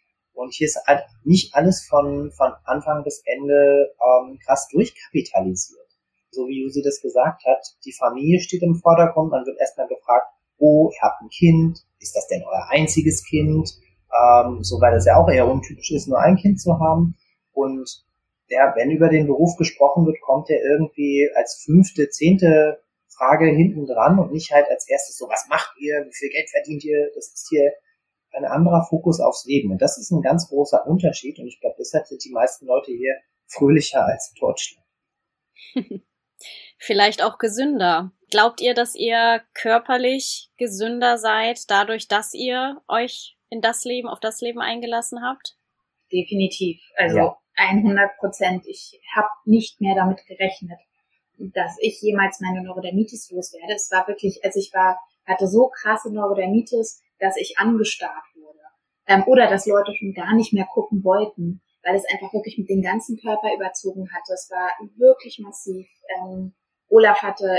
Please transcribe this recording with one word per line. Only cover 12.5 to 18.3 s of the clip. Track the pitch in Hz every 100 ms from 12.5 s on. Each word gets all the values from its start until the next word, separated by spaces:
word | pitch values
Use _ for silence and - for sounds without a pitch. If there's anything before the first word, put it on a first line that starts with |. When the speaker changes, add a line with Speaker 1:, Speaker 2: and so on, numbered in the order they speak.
| 190 -
Speaker 1:
einziges | 147 156 160 151 -
Kind? | - 151 151 156 85 - _ _ _
Ähm, | 117 120 120 123 123
so, | - 120
weil | 120
das | 117 120
ja | 147
auch | 170
eher | 127 120
untypisch | 135 - 147 -
ist, | 147 135
nur | 127
ein | 160 190
Kind | 202 190
zu | 175 165
haben. | 160 160 170 - _ _ _
Und | 139 135 131 127 - _ _ _